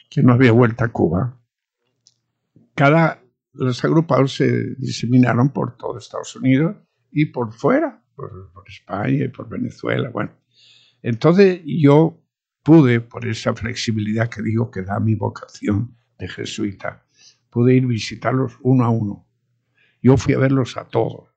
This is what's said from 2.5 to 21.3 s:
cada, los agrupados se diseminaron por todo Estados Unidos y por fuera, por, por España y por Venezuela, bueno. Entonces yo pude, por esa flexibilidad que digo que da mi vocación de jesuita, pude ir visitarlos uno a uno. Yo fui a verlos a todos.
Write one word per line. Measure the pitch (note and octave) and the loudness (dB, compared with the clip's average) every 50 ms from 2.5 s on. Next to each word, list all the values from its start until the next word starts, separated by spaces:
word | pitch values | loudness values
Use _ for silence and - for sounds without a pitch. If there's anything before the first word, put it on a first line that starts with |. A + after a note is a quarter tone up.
| _ _ _ _ _ | _ _ _ _ _
cada, | - C#3+ C#3 D3+ E3 E3 D3+ - - _ _ _ _ _ _ | 2 2 4 4 4 2 2 -2 -6 _ _ _ _ _ _
los | _ - B2+ B2+ B2 - - | _ -4 -4 -4 -2 -2 -2
agrupados | D3 D3 E3 D#3+ - C3+ C3 C3+ C3+ - | 0 0 0 2 2 2 2 2 0 0
se | - C#3 B2 B2 A#2+ A2+ A2+ - | -2 0 0 0 -2 -4 -6 -8
diseminaron | - B2+ B2+ A#2+ - - A#2 B2+ B2+ B2 A#2+ A2+ A#2 B2+ C#3+ | -8 -8 -8 -8 -6 -4 2 4 4 4 4 4 2 0 0
por | - - C3+ A#2+ - | 0 -4 -6 -6 -8
todo | _ - - - - | _ -12 -12 -12 -12
Estados | - - - - - - - | -14 -14 -14 -12 -12 -12 -14
Unidos | A#2+ A#2+ C3 C3 C3 D#3 F3 G#3 - _ _ _ _ _ _ | -4 0 0 2 2 2 -2 -4 -8 _ _ _ _ _ _
y | - C#3+ D#3 | -4 -2 -2
por | D#3 - C3+ A#2+ G#2+ | -2 -2 -6 -6 -6
fuera, | A2+ - - - B3 D4 E4 C#4+ A3 _ _ _ _ | -8 -4 -2 0 0 0 -2 -4 -8 _ _ _ _
por, | - - - - F#2 F#2+ - | -18 -16 -16 -16 -18 -20 -20
por | _ G2 _ - | _ -20 _ -20
España | - - _ - F#2 G2 G#2+ C3 C3+ D3 C3 | -20 -20 _ -10 -8 -6 -2 -2 -2 -2 -2
y | B2 | -6
por | - - A2 A2+ | -8 -12 -16 -14
Venezuela, | - - - - - - - - - B2+ - - | -10 -10 -10 -10 -10 -10 -6 -4 -4 -4 -4 -6
bueno. | - - - - - _ _ _ _ _ _ _ _ _ _ _ _ _ | -6 -8 -8 -8 -10 _ _ _ _ _ _ _ _ _ _ _ _ _
Entonces | - A#2 A2+ A2 - D#3 F3 G3 G3+ F#3+ F3+ F3+ E3+ | -8 -8 -6 0 2 2 4 4 4 4 2 -2 -8
yo | C#3+ C#3+ F3 D3 C#3 C#3+ D3+ E3 D#3+ E3 _ _ _ _ _ _ _ _ _ | -8 -2 2 4 6 6 6 4 2 -2 _ _ _ _ _ _ _ _ _
pude, | _ D3 D#3+ E3 C#3 B2 A#2+ A#2 | _ 6 6 8 8 6 2 0
por | A#2 - - A#2 A#2 | -2 -6 -14 -10 -8
esa | A2+ A2 - - B2 A2+ | -8 -8 -4 -4 -4 -4
flexibilidad | - A#2 A#2+ A2+ - - - A2 A2 G#2+ G#2+ G#2+ A2+ A#2 A#2 | -4 -6 -8 -8 -6 -4 -4 -4 -4 -4 -4 -2 -2 -4 -4
que | - G#2 | -4 -6
digo | A2 A2 A2 A2+ A#2 A2 | -6 -4 -2 -2 -4 -4
que | - F#2+ | -6 -10
da | F#2 F#2+ G2+ A2 | -8 -6 -4 -2
mi | G#2 A2 A2 | 0 0 0
vocación | G2+ G#2+ G#2+ - - - - - - - - G#2 G2 A#2+ - - _ _ _ _ _ | 0 -2 -6 -8 -8 -18 -20 -20 -8 -4 -2 -2 -2 -4 -6 -12 _ _ _ _ _
de | F#2+ F2 | -14 -14
jesuita, | - - - - - G#2+ G#2+ G2+ F#2 - - G2 - _ _ _ _ _ _ _ _ _ _ _ | -12 -12 -12 -12 -8 -8 -8 -8 -8 -10 -12 -12 -12 _ _ _ _ _ _ _ _ _ _ _
pude | _ A#2+ B2 B2+ B2+ | _ 0 2 4 4
ir | C3 C3 | 4 2
visitarlos | B2 A#2+ G#2+ - - A2 - - A2 B2 C3 C3 A#2+ - _ | 0 -4 -4 -6 -10 -12 -6 -6 -4 -2 -2 -4 -6 -8 _
uno | - B2+ C3 B2+ A#2+ | -2 0 2 2 2
a | A#2+ | 0
uno. | A#2 A2 G#2 G2+ G2+ - _ _ _ _ _ _ _ _ _ _ _ _ _ _ _ _ | 0 -2 -2 -6 -8 -10 _ _ _ _ _ _ _ _ _ _ _ _ _ _ _ _
Yo | - A#2+ C3+ | 4 4 4
fui | C3+ - C#3 C3 | 4 4 0 0
a | B2+ | 0
verlos | C3 C3+ C3+ C3+ A#2+ - - | 0 0 0 0 -2 -4 -8
a | - - | -12 -14
todos. | - - A#2 A2+ - - - - _ | -4 -4 -2 -2 -2 -6 -12 -20 _